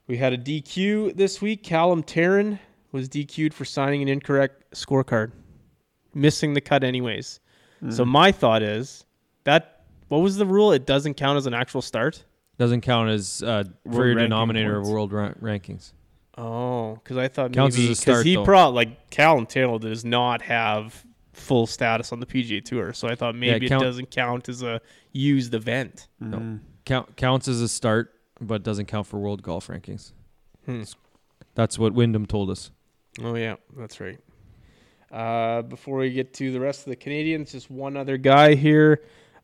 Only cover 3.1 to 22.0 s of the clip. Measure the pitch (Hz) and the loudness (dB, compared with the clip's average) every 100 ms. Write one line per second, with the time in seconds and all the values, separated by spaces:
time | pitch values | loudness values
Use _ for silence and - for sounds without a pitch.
3.1 | 143 143 - 156 - 135 - 139 143 139 | -8 -8 -4 -4 -4 -8 -2 -2 0 -2
4.1 | 139 - 139 135 - _ - - 135 127 | -2 0 2 2 -2 _ -16 -2 0 2
5.1 | 117 113 - - - _ _ _ _ _ | 0 -2 -8 -20 -20 _ _ _ _ _
6.1 | 147 147 - 151 143 - 139 131 127 123 | 2 2 2 -2 -2 0 0 0 -2 -4
7.1 | 101 - - _ _ _ _ 131 113 123 | -8 -10 -18 _ _ _ _ -8 -2 4
8.1 | 139 190 190 127 110 107 107 131 - _ | 6 6 6 2 2 0 -4 -8 -16 _
9.1 | _ _ _ - 160 - _ _ _ - | _ _ _ 2 2 2 _ _ _ -4
10.1 | 143 196 196 196 196 214 147 131 139 147 | 0 0 0 2 4 4 4 2 -2 -2
11.1 | 139 139 143 135 117 127 135 - 113 131 | -2 0 0 -2 -4 -4 -6 -6 -4 -4
12.1 | - _ _ _ - 120 120 131 120 110 | -6 _ _ _ -2 0 0 0 0 0
13.1 | 107 92 - 117 107 98 - - 117 127 | -2 -4 -6 -4 -2 -4 -10 -6 0 2
14.1 | 117 113 110 113 113 107 104 101 107 104 | 4 2 2 0 0 0 -2 -2 -2 -2
15.1 | 104 104 - 110 104 - 95 - _ _ | -4 -6 -6 -8 -8 -8 -16 -18 _ _
16.1 | _ _ - 117 117 123 123 113 110 - | _ _ -14 -10 -6 -4 -4 -6 -10 -10
17.1 | 127 131 - 127 123 135 123 120 113 - | -6 -4 -2 -2 4 4 4 0 2 4
18.1 | 120 156 185 196 190 160 123 117 - _ | 4 4 2 6 6 6 4 -2 -4 _
19.1 | - 151 147 113 135 127 113 113 113 117 | 2 4 4 0 0 0 -2 -6 -8 -2
20.1 | 120 123 117 - 117 110 107 110 - - | 0 0 -2 -2 -2 0 -2 -6 -18 -20
21.1 | _ _ - - 127 113 - 120 113 | _ _ -20 0 0 0 -2 -2 -2